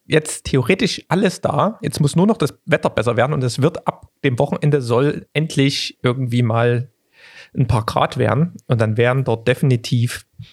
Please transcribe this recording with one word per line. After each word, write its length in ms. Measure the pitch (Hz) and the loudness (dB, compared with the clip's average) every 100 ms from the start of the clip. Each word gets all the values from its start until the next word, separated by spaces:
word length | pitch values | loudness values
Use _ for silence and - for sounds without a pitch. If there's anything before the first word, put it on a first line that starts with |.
jetzt 420 | - 160 156 - - | -2 0 0 -6 -2
theoretisch 580 | 135 117 196 208 - - | 0 2 2 0 -2 -4
alles 340 | 175 202 - | 0 0 0
da. 380 | - - 175 226 | -2 0 -2 -2
Jetzt 200 | - - | -6 -2
muss 160 | 143 165 | 0 2
nur 100 | 202 | 2
noch 100 | - | 2
das 160 | 147 - - | -2 -4 -4
Wetter 240 | 175 - | -2 0
besser 260 | - 113 117 | -2 0 2
werden 160 | 127 | 0
und 100 | 151 | 0
es 180 | 127 - | -2 0
wird 240 | 139 - - | 0 0 -6
ab 220 | - - _ | -8 -10 _
dem 120 | 143 120 | -2 0
Wochenende 420 | 143 180 151 143 | 0 0 0 0
soll 460 | 120 120 143 - - | 2 0 0 -2 -8
endlich 640 | 147 156 143 135 - - - | -8 -4 0 0 0 -6 -4
irgendwie 400 | 127 127 127 120 | -4 -2 -2 0
mal 480 | 120 113 120 120 127 _ _ _ - - - - | 0 2 2 0 -4 _ _ _ -20 -20 -8 -2
ein 120 | 113 | 0
paar 180 | 113 113 | 0 0
Grad 320 | - 139 127 | 0 0 0
werden 360 | 113 110 170 - - | 0 2 0 -4 -2
und 140 | 117 | 0
dann 160 | 110 110 | 0 2
wären 260 | 120 131 | 2 0
dort 240 | 127 113 - | 0 -2 0
definitiv 800 | 131 139 120 - 120 120 - - - - | 0 2 2 0 0 0 -4 -16 -20 -20